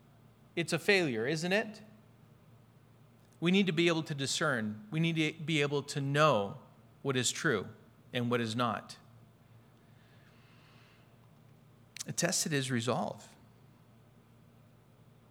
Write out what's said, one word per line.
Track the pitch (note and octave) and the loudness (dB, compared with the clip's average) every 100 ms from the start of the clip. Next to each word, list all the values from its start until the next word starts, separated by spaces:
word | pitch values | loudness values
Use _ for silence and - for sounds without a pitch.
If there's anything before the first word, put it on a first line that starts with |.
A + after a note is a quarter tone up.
| - - - - - - | -20 -20 -20 -20 -8 -6
it's | D#3+ | -2
a | D#3+ | 0
failure, | - G3 D#3+ A2+ A#2+ | 4 4 4 0 -2
isn't | D#3+ F3 | -2 0
it? | G3+ A3 - - - - - - - - - - - - - - - - - | 0 -2 -10 -20 -20 -20 -20 -20 -20 -20 -20 -20 -20 -20 -20 -20 -20 -20 -2
We | E3 | 2
need | F#3+ F#3+ | 4 4
to | |
be | D#3+ E3+ | 2 2
able | E3 | 2
to | D3+ C#3+ | -2 -4
discern. | C3+ - D#3 B2 G#2+ G#2+ - | -4 0 0 0 -2 -6 -6
We | D#3 | 0
need | E3 D#3+ | 0 2
to | D#3 D#3 | 0 -2
be | D3+ D#3 | -2 0
able | C#3+ C#3+ | 2 0
to | C3+ D3 | -2 -4
know | C#3 C#3+ D#3 A2+ G2 - - - - - | 0 4 6 4 0 -6 -16 -20 -20 -6
what | C#3 B2+ | -2 0
is | B2 | 0
true | - D#3+ G#2+ - - - - - | 0 0 0 -2 -12 -20 -20 -8
and | B2 A#2+ | -4 0
what | A#2+ | 0
is | A2+ A2+ | 0 -2
not. | B2 G2+ - - - - - - - - - - - - - - - - - - - - - - - - - - - - - - - - - | -2 -4 -8 -18 -20 -20 -20 -20 -20 -20 -20 -20 -20 -20 -20 -20 -20 -20 -20 -20 -20 -20 -20 -20 -20 -20 -20 -20 -20 -20 -20 -20 -20 -12 -8
It | D3+ | -2
tested | F3 - F3 | -2 0 0
his | C#3+ C3 | -2 0
resolve, | B2 A#2+ C3+ F#3 - - - - - - - - - - - - - - - - - - - - - - | 0 0 -2 -4 -8 -16 -20 -20 -20 -20 -20 -20 -20 -20 -20 -20 -20 -20 -20 -20 -20 -20 -20 -20 -20 -20